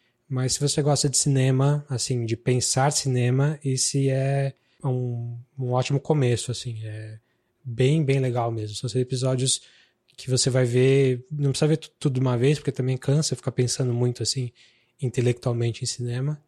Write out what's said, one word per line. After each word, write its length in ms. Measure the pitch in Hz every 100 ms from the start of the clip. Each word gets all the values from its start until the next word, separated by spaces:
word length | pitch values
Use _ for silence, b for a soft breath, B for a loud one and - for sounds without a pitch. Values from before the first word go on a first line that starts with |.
| _ _ _
Mas 240 | 131 127
se 80 | -
você 200 | 143 -
gosta 280 | 147 139 147
de 100 | -
cinema, 680 | 147 135 131 131 143 147 143
assim, 360 | 123 - 123
de 120 | 113 113
pensar 560 | - 123 - 135 139
cinema, 680 | - 135 123 123 131 147 151
esse 440 | 135 131 - 143 135
é 460 | 135 135 139 135 - _ _
um, 540 | 139 127 123 120 120 120 - -
um 140 | 123
ótimo 260 | 123 - 139
começo, 540 | - 151 123 117 -
assim. 260 | 117 123 110
É 340 | 110 107 110 110 _ _ _ _
bem, 400 | 131 117 131 160
bem 160 | 135 135
legal 320 | 131 120 120
mesmo. 240 | 113 107 104
São 120 | 123
seis 140 | 123
episódios 580 | 127 127 131 131 131 - b b b b _ -
que 140 | -
você 200 | 127 135
vai 140 | 127
ver, 640 | 123 123 131 139 135 123 -
não 200 | 151 143
precisa 180 | 131 156
ver 100 | 156
tu-, 120 | - _
tudo 160 | 147
de 60 | 127
uma 160 | 131 120
vez, 220 | 135 147
porque 140 | -
também 240 | - 127 131
cansa 380 | - 147 156
ficar 180 | 131 -
pensando 400 | 127 123 - 127
muito, 300 | 120 123 120
assim, 300 | 113 135 123 b b b b b
intelectualmente 800 | 127 127 120 120 127 120 117 113
em 40 | 123
cinema. 540 | - 123 123 139 151